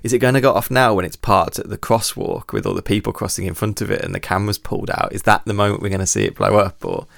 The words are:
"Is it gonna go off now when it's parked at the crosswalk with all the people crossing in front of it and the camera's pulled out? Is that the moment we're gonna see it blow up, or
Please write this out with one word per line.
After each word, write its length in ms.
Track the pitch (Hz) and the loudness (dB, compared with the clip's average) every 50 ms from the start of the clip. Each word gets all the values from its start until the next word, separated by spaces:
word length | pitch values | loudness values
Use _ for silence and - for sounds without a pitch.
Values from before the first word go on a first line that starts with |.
"Is 100 | - 113 131 | -2 0 2
it 60 | 117 | 2
gonna 220 | 131 127 131 135 | 4 4 4 4
go 120 | 123 135 - | 4 4 4
off 180 | 101 - - | 4 0 2
now 220 | 127 127 127 117 107 | 2 4 4 4 4
when 100 | 92 90 | 2 0
it's 100 | - - - | -2 -6 -4
parked 420 | - - 101 92 82 - - - | 0 4 4 4 4 2 -2 -6
at 100 | - - | -8 -8
the 80 | - - | -10 -8
crosswalk 720 | - - 113 113 - - - - - - - - - - - | 0 0 0 2 0 -2 -4 -4 -4 -4 -4 -6 -6 -6 -6
with 120 | 104 - | -4 -2
all 80 | 98 92 | -2 -2
the 80 | 90 | -2
people 320 | - - 101 104 - - - | 0 0 0 0 0 -2 -4
crossing 320 | - 104 98 - - 92 | -4 -6 -6 -4 -4 -4
in 80 | 92 82 | -6 -4
front 260 | - 107 107 104 - | -4 -4 -4 -2 -4
of 100 | 107 101 | -4 -2
it 100 | 101 - - | -2 -2 -2
and 120 | - 92 | -4 -6
the 40 | - | -6
camera's 380 | - - 92 95 101 104 101 - | -4 -2 -2 -2 0 -2 -4 -4
pulled 320 | - - - 95 98 92 | -6 -6 -6 -4 -4 -4
out? 220 | 92 - - - | -4 -2 -4 -4
Is 120 | - - - | -6 -2 2
that 200 | 110 104 104 - | 2 2 2 2
the 80 | 113 101 | -2 -2
moment 280 | 104 101 101 101 - | 0 0 0 0 -2
we're 80 | - 101 | -4 -4
gonna 180 | 95 95 95 - | -4 -2 -2 -2
see 160 | - 104 101 | 0 0 0
it 120 | 98 - | -2 0
blow 220 | - 98 98 101 104 | 0 2 4 4 4
up, 280 | 98 92 - - - | 4 2 -2 -6 -8
or 220 | - - - - - - | -6 -6 -6 -8 -12 -18